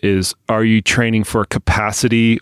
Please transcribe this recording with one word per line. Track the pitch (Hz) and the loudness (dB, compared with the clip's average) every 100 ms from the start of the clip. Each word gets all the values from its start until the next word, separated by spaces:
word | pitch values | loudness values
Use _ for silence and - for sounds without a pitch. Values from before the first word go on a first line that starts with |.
is, | 104 95 90 - - | -2 0 -2 -6 -4
are | 110 | 0
you | 113 110 | 2 2
training | - - 117 113 | 0 0 0 0
for | 101 113 | -2 -2
capacity | 101 - - 107 107 - 123 117 113 113 | -2 -4 -2 -2 -2 -2 0 2 2 0